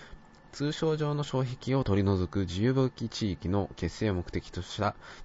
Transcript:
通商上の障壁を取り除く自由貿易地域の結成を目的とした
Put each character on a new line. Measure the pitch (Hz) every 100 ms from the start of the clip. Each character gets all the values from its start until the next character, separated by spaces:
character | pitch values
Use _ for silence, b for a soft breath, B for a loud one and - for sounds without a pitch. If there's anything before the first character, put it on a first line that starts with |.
| B B - - -
通 | - 147
商 | 156 160 156
上 | 147 147
の |
障 | 147 131 127
壁 | 131 - 135
を |
取 | 123 98
り | 98
除 | 95 90
く | 101
自 | 90 90
由 | 120
貿 | 131 131
易 | - 117
地 | - 107
域 | 85 -
の | 98 92 -
結 | 85 -
成 | 110
を |
目 | 90 -
的 | 87 -
と | -
し | - -
た | 101 - B B